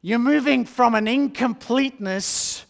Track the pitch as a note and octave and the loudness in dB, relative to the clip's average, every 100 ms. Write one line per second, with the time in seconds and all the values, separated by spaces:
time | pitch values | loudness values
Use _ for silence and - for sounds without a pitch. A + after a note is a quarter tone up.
0 | E3+ A#3 B3 D4 C#4 C4 A#3 - A#3+ A3 | -2 0 2 2 2 0 -2 2 2 4
1 | G#3+ B3+ C#4 - B3 A3+ - B3+ C4+ - | 0 0 0 -2 -4 -4 -2 0 0 -4
2 | F#3+ F#3+ - - - - | -6 -4 -4 -4 -4 -8